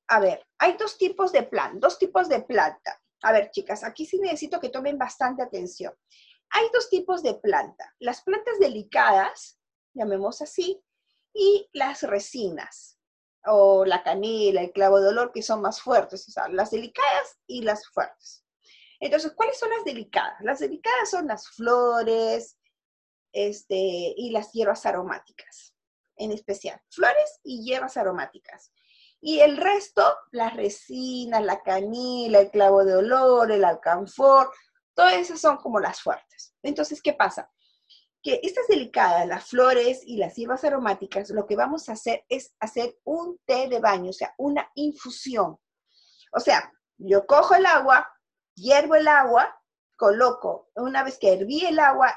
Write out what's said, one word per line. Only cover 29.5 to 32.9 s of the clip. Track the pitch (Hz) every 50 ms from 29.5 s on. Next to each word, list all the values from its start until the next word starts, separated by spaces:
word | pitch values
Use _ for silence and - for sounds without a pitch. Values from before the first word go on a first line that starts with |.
| 285
resto, | 302 349 392 403 403 - - - - - - - - - _
las | - 240 226 226 -
resinas, | 226 208 208 - - _ - 254 254 254 254 254 247 247 233 233 220 208
la | 190 196 202
canela, | - 190 190 190 196 214 226 247 254 247 247 247 240 226 214 202
el | 202 202
clavo | - 208 196 196 196 196 196
de | 196